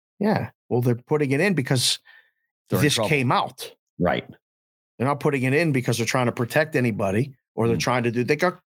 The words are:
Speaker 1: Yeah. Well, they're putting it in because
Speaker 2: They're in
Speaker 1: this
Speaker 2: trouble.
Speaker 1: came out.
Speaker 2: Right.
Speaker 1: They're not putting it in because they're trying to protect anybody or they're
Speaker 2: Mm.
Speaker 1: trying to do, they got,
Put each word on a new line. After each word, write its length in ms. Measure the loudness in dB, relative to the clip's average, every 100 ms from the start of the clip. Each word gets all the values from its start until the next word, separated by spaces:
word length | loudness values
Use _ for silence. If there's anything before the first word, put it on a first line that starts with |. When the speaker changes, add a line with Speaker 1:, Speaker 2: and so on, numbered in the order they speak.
| _ _
Speaker 1:
Yeah. 340 | 0 0 -4 -12 _
Well, 120 | 0
they're 140 | 0 -2
putting 360 | -2 -2 0
it 100 | 2
in 120 | 2
because 460 | 0 0 0 0 -2 -8 -20 _ _ _ _ _
Speaker 2:
They're 100 | 0
in 40 |
Speaker 1:
this 120 | 2 2
Speaker 2:
trouble. 140 | 0
Speaker 1:
came 240 | 0 2
out. 360 | 0 -2 -8 -18 -18 _ -4
Speaker 2:
Right. 260 | -2 -2 -6 -18 _ _ _ _ _ -4
Speaker 1:
They're 100 | -2
not 100 | 0
putting 240 | 0 0
it 100 | 2
in 200 | 2 2
because 240 | 0 0 -2
they're 80 | 0
trying 180 | 0 0
to 40 |
protect 460 | -2 -2 0 0 0
anybody 560 | 0 0 -2 0 -2 -6 _
or 140 | -2 0
they're 80 | 0
Speaker 2:
Mm. 60 |
Speaker 1:
trying 220 | 0 0
to 80 | 0
do, 120 | -2
they 140 | 0 2
got, 220 | 0 -2